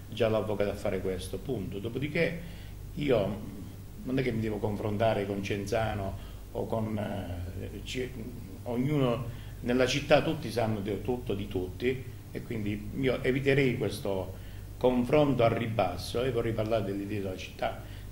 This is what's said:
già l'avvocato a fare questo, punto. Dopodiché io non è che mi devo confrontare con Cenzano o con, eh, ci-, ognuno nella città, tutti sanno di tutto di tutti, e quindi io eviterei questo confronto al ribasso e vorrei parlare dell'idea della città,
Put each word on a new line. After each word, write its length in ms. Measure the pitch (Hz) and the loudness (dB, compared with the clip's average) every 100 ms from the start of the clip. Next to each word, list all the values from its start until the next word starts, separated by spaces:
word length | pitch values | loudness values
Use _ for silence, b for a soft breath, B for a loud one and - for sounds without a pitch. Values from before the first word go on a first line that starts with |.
| - | -8
già 200 | 110 110 | 2 4
l'avvocato 420 | 110 101 101 101 | 4 2 0 0
a 40 | |
fare 260 | 101 104 95 | 0 0 0
questo, 380 | 95 90 - 95 | 0 -2 -4 -6
punto. 400 | - 117 90 98 | -4 -4 -4 -4
Dopodiché 600 | 110 120 147 175 165 170 B B B B - | -4 -4 -2 0 0 0 B B B B -8
io 560 | - 143 113 98 104 - - - - - - | -2 4 4 4 0 -6 -10 -10 -12 -12 -10
non 140 | 123 131 | -2 0
è 40 | |
che 80 | 127 | 0
mi 80 | 110 | 0
devo 180 | 110 104 | 0 0
confrontare 680 | 107 101 107 104 113 104 101 | 0 0 0 2 4 4 2
con 160 | 101 | -2
Cenzano 760 | 95 104 101 113 110 104 98 98 B B - | -2 -2 0 0 0 0 -4 -6 B B -8
o 140 | 113 101 | -6 -2
con, 300 | 113 107 107 | 0 0 -2
eh, 840 | 104 101 92 90 90 101 104 107 | -2 -4 -4 -6 -6 -6 -8 -8
ci-, 260 | - 127 127 110 107 - - - | -6 -4 -4 -6 -10 -10 -10 -10
ognuno 600 | 123 120 135 151 127 117 - B B - | -4 0 2 4 4 2 -2 B B -6
nella 260 | 117 123 127 | 0 2 4
città, 360 | 139 147 147 | 2 6 6
tutti 280 | 147 156 113 | 6 0 -2
sanno 300 | 110 113 107 | 0 2 0
di 200 | 98 98 | 0 -2
tutto 320 | - 123 - | 0 -2 -2
di 140 | 101 104 | -2 -2
tutti, 560 | 95 92 - 123 131 B B - | -2 -2 0 0 0 B B -10
e 120 | - | -8
quindi 480 | - 113 101 104 104 135 | -6 -4 -2 -4 -4 0
io 220 | 135 117 | 2 2
eviterei 540 | 135 131 135 135 135 104 | 2 2 4 4 4 2
questo 560 | 104 - 104 95 92 B B B B - | 0 -2 -2 -2 -2 B B B B 2
confronto 640 | 127 123 120 151 143 117 | 4 4 6 6 6 6
al 60 | 113 | 6
ribasso 720 | 110 117 110 92 87 - 117 | 4 2 2 2 0 -2 0
e 80 | 131 | 0
vorrei 220 | 117 113 | 2 0
parlare 320 | 110 107 113 | 0 2 2
dell'idea 360 | 98 101 101 107 | 2 -2 -2 -2
della 140 | 95 92 | -2 -4
città, 460 | - - 117 110 B B B | -8 -4 -4 -4 B B B